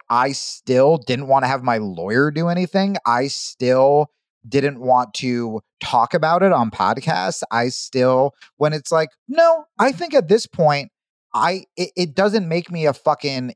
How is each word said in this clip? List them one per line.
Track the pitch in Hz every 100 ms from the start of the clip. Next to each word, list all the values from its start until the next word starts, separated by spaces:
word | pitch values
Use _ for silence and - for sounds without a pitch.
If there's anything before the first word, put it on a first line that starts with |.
| -
I | 120 139
still | 135 - - - 127 139 165
didn't | 123 127 135
wanna | 135 131
have | 135
my | 127 113
lawyer | 104 87 95 120 151
do | 151 170
anything, | 175 180 190 196 196 -
I | 120 135
still | - - - 127 127 135 147 151 _ _ _ 110
didn't | 139 143 127
want | 127 123 117
to | - 131 120 117 110 _ _
talk | - 123 117
about | 175 156 175
it | 190
on | 151 113
podcasts, | - 95 - 165 98 95 - -
I | 117 123
still, | - - 131 127 127 139 _ - -
when | 151
it's | 151 -
like, | 160 160 _ -
no, | 311 330 330 302 -
I | 269
think | 180 339
at | 285 160
this | 226 -
point, | - 151 143 - _ _ _ _
I, | 110 165 190 - -
it, | 180 -
it | 175 160
doesn't | 208 214 170
make | 170 170
me | 170 151
a |
fucking | 127 156 147 147 131 127